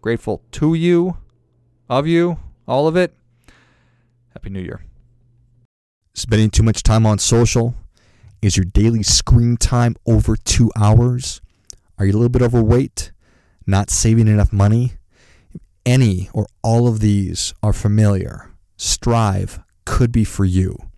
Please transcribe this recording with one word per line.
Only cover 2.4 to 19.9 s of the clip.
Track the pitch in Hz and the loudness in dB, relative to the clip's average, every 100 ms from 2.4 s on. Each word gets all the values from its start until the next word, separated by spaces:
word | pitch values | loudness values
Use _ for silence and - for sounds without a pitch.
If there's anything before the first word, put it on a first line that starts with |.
| - _ - | -14 _ -6
all | 127 156 | -2 0
of | 170 | 0
it. | 175 _ _ _ _ _ _ _ _ _ _ _ _ | -4 _ _ _ _ _ _ _ _ _ _ _ _
Happy | - - | -18 -12
New | 95 | -10
Year. | 90 - - - _ _ _ _ _ _ _ _ _ _ _ | -10 -12 -18 -20 _ _ _ _ _ _ _ _ _ _ _
Spending | - - 107 107 | -14 -2 0 2
too | - | 2
much | 113 107 | 2 2
time | - 110 110 | 2 2 2
on | 104 | 0
social? | - 117 117 123 117 123 - _ _ _ - - | 0 2 2 0 -2 -6 -16 _ _ _ -20 -4
Is | 101 95 | -2 0
your | 92 | 0
daily | 101 110 117 | 2 2 0
screen | 101 - - 120 120 120 | 0 -2 4 2 4 0
time | - 123 120 113 - | 0 0 0 -2 0
over | 113 110 110 | 2 2 -2
two | - - 113 107 | -2 2 2 2
hours? | 104 110 120 123 131 - - _ _ - _ - | 4 4 2 -2 -8 -14 -20 _ _ -20 _ -4
Are | 98 | 0
you | |
a | 104 | 2
little | 120 | 2
bit | 123 | 2
overweight? | 120 120 107 120 135 - - - _ _ _ _ - | 2 2 2 2 0 -8 -14 -18 _ _ _ _ -2
Not | 98 101 | -2 0
saving | - 113 113 110 | -2 2 2 4
enough | 104 101 | 2 2
money? | 101 101 113 127 - _ _ _ _ _ | 2 2 2 -2 -8 _ _ _ _ _
If | - _ _ 123 | -20 _ _ 0
any | 127 120 90 95 | 2 2 0 -6
or | 107 - _ | -8 -8 _
all | 110 117 120 | -2 2 0
of | 110 | 0
these | 107 101 92 82 - - | 0 0 -2 -6 -10 -6
are | 107 | -4
familiar, | - 104 104 107 95 - - - - _ _ | -2 0 2 2 0 -4 -12 -20 -20 _ _
Strive | - - 120 117 107 95 95 - _ _ | -6 -4 0 0 0 -2 -6 -12 _ _
could | - | -4